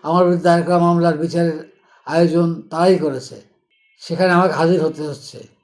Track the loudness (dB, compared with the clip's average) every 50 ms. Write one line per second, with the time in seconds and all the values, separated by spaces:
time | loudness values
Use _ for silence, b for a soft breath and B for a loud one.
0 | -2 0 2 2 2 2 2 2 2 2 2 2 2 0 0 2 2 2 2 2
1 | 2 0 0 -2 -4 -4 -2 -2 -2 -2 -2 -6 -12 -18 _ _ b b b b
2 | b -4 0 2 2 2 2 0 0 0 -4 -6 -12 -10 -4 0 2 2 2 2
3 | 0 -4 -6 -6 -12 -14 -20 -20 _ _ _ _ _ _ _ _ _ _ _ _
4 | -12 -10 -4 0 0 2 4 4 2 2 0 0 0 2 2 0 0 -2 -4 -6
5 | -10 -10 -10 -12 -16 -20 -20 -20 -20 _ _ _